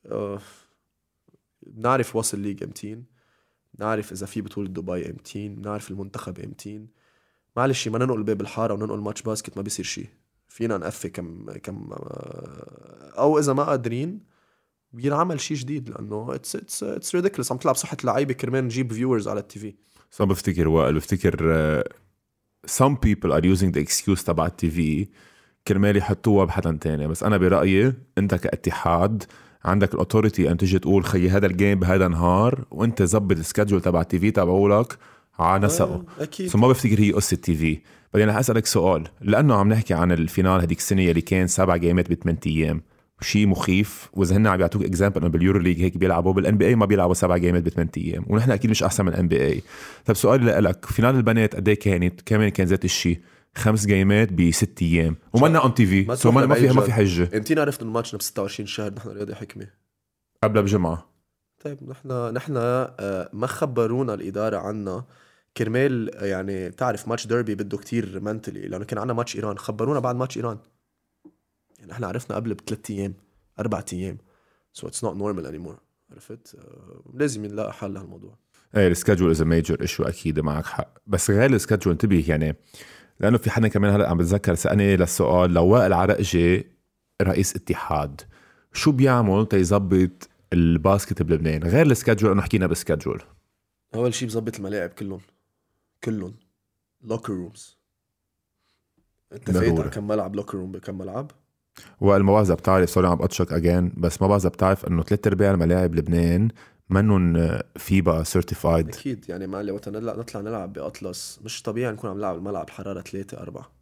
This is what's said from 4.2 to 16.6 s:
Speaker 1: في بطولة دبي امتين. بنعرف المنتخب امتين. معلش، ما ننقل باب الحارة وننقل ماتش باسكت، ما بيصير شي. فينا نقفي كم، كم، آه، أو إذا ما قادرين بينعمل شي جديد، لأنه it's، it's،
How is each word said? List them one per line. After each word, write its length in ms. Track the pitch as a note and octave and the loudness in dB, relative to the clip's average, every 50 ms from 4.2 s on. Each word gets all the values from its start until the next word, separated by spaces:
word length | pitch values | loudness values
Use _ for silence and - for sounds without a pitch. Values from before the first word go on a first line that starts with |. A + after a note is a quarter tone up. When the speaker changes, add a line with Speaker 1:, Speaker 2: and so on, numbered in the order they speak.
| G2+ | -12
Speaker 1:
في 160 | G2+ - A2+ | -10 -8 -10
بطولة 280 | F#2+ - - G#2 G2+ F#2+ | -10 -8 -10 -10 -10 -8
دبي 400 | F#2 E2+ F2 F#2 F2+ F2+ D#2+ - | -10 -10 -8 -8 -8 -8 -8 -10
امتين. 460 | - - _ - - G2 G#2 G#2 G2+ | -12 -16 _ -16 -14 -12 -12 -12 -14
بنعرف 360 | A2 G#2 G#2 G#2 G#2 - - | -12 -10 -10 -10 -10 -10 -12
المنتخب 480 | F#2 G2 G2 G2 G2 G#2+ - F#2 F2+ - | -12 -12 -12 -12 -14 -14 -14 -12 -14 -12
امتين. 480 | - G#2+ - - - G#2 G#2 G#2+ G#2+ A2 _ _ _ _ _ _ _ _ _ _ _ _ _ | -14 -16 -16 -16 -16 -16 -16 -16 -18 -20 _ _ _ _ _ _ _ _ _ _ _ _ _
معلش، 300 | A#2+ B2 C#3 C3 - - | -2 -2 0 -2 -2 -4
ما 120 | A2+ G#2+ A#2 | -4 -2 -2
ننقل 240 | B2 C3 B2 A2 G#2 | -2 0 -2 -2 -2
باب 180 | G#2+ G#2+ G2 | -2 -4 -4
الحارة 320 | G2 F#2 - A2 A2+ A2+ G#2 | -6 -8 -4 -4 -4 -4 -4
وننقل 260 | G2+ A2 G#2+ G#2 G#2 | -6 -6 -8 -8 -8
ماتش 220 | G#2 G#2 G#2+ - | -8 -8 -10 -8
باسكت، 360 | - A2 A2 G#2+ - - - | -8 -8 -8 -8 -10 -12 -12
ما 60 | G2+ G2 | -10 -8
بيصير 220 | G#2 - - F#2 | -8 -8 -8 -8
شي. 200 | - - - - - _ _ _ _ _ _ _ | -10 -10 -12 -14 -16 _ _ _ _ _ _ _
فينا 300 | _ - - A2+ A2+ G#2+ | _ -10 -6 -4 -4 -4
نقفي 320 | F#2 D#2+ - - - - E2+ | -4 -6 -8 -10 -10 -12 -12
كم، 360 | - - F2+ E2 E2 E2+ - - - - - | -10 -12 -12 -12 -14 -16 -16 -16 -16 -14 -14
كم، 260 | - G2 G#2 - - - | -14 -14 -12 -14 -14 -14
آه، 1200 | - - - - - - - - - - - - - - - - - - - - - C#2 C#2+ - | -14 -14 -14 -14 -14 -14 -16 -16 -16 -16 -18 -18 -20 -20 -20 -20 -20 -20 -20 -20 -20 -20 -14 -2
أو 220 | - B2+ D3 D#3 D3+ | 2 2 4 4 4
إذا 140 | D3 C#3+ C3 | 2 2 0
ما 100 | C#3 C#3+ | 0 0
قادرين 560 | D3 D3 B2+ A#2+ A#2 A#2 B2 C#3+ E3+ G3 G#3 _ _ _ _ _ _ _ _ _ _ _ _ _ _ | 0 -2 -2 -2 -4 -4 -4 -6 -8 -10 -14 _ _ _ _ _ _ _ _ _ _ _ _ _ _
بينعمل 480 | B2 A#2 B2 C#3+ C#3 D3+ E3+ F3+ E3 C#3 | -14 -4 -4 -2 0 0 0 -2 -2 -6
شي 140 | - - D#3 | -6 -6 -6
جديد، 360 | C#3 B2 C3 D3+ C#3+ B2 A#2 | -8 -6 -8 -8 -10 -10 -12
لأنه 460 | G#2+ - G#2+ G#2 G#2+ G#2+ A2 B2+ C3+ | -12 -12 -10 -8 -8 -8 -8 -8 -10
it's، 220 | C3 - - - | -10 -10 -10 -10
it's، 260 | - | -10